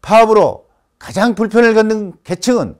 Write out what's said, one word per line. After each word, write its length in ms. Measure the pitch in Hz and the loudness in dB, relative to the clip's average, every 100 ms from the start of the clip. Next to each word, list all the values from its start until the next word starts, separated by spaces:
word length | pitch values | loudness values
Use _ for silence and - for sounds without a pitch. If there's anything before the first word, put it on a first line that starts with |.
파업으로 680 | - 214 226 220 156 - _ _ _ _ | 2 4 4 4 0 -2 _ _ _ _
가장 340 | - - 226 | -12 -4 -4
불편을 400 | 196 220 226 233 | -2 -2 2 2
겪는 380 | 220 220 220 202 - | 2 0 -2 -8 -14
계층은 560 | _ 180 - 240 123 80 | _ -8 -2 -2 -2 -10